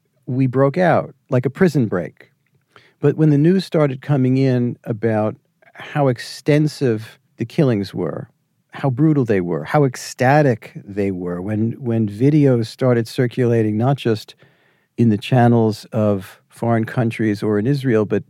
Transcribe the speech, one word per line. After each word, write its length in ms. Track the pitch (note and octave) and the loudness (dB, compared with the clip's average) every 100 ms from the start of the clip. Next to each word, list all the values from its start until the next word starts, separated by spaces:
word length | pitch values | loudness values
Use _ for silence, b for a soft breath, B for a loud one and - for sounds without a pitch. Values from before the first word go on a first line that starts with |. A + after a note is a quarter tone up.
| _ _ - | _ _ -6
we 200 | B2 C3 | -2 0
broke 320 | B2+ C#3 C#3 | 2 0 2
out, 360 | F3+ A#2+ - - _ | 2 2 -2 -14 _
like 160 | B2+ C3+ | -2 -2
a 40 | |
prison 360 | - F#3+ C#3+ A2 | 0 0 2 -2
break. 440 | F#2+ E2 _ - _ _ _ _ b b b | -2 -6 _ -20 _ _ _ _ b b b
But 160 | C#3+ C#3+ | -2 2
when 140 | D#3 | 4
the 80 | C#3+ | 4
news 260 | D#3 F#3+ | 4 2
started 380 | - E3 D3 C3 | 0 0 0 -2
coming 360 | - C#3+ B2+ C3 | -2 0 2 2
in 400 | C3+ B2+ A#2+ - | 2 2 -2 -6
about 520 | - A2 A#2 A2 G#2+ - _ _ _ | -10 -4 -2 0 -2 -6 _ _ _
how 340 | - - D3+ C#3 | -20 -8 -2 0
extensive 1080 | B2 - - - D3 D3+ - C3+ G#2+ A2 - _ _ | 0 -8 -6 0 2 2 0 -2 -2 -6 -20 _ _
the 80 | |
killings 500 | A#2 - C#3 G#2+ G2 | -6 0 2 2 -4
were, 340 | - F2 - - _ _ _ _ | -6 -6 -8 -14 _ _ _ _
how 180 | - C#3+ | -6 -4
brutal 340 | B2 D#3 C#3+ | 0 2 2
they 160 | A#2 G2+ | 2 0
were, 240 | F2 D#2+ | 0 -6
how 200 | D#2 D3+ | -2 0
ecstatic 880 | C#3 - - - B2 D3 D3 A2 - - | 0 -2 -16 -2 2 4 4 0 -6 -20
they 260 | - G2 G2 | -10 -4 -4
were, 300 | F2+ F2+ F2 | -2 -6 -6
when, 320 | F#2+ G#2+ A2+ | -4 -2 -2
when 360 | - B2 A2+ G#2 | -4 -4 -2 -2
videos 580 | G2+ C3+ D#3 C#3+ A#2+ A2+ | 0 2 4 4 2 -2
started 420 | - C3 A#2+ A2 | -2 0 0 -2
circulating, 680 | - B2+ - B2 A#2 G#2+ G#2+ | -4 -4 0 0 2 0 0
not 200 | B2 C#3 | 0 0
just 380 | A#2+ G#2+ - - b b b b b - | -2 -4 -6 -20 b b b b b 0
in 120 | A#2 | 2
the 100 | G#2 | 2
channels 680 | - C3 A#2+ A#2+ A2 G2+ - | 0 4 4 4 2 -2 -6
of 540 | A2+ G#2+ G2+ F#2+ - _ | -2 0 0 -4 -20 _
foreign 360 | - A#2 A#2 | -8 -2 -2
countries 580 | G#2+ - A2+ - A2 G2+ | -2 -2 -4 -2 -2 -2
or 160 | G#2 G#2 | -2 -2
in 80 | A2+ | 0
Israel, 380 | C#3+ C3 A2 | -2 0 0
but 200 | G2+ G2+ | 0 -2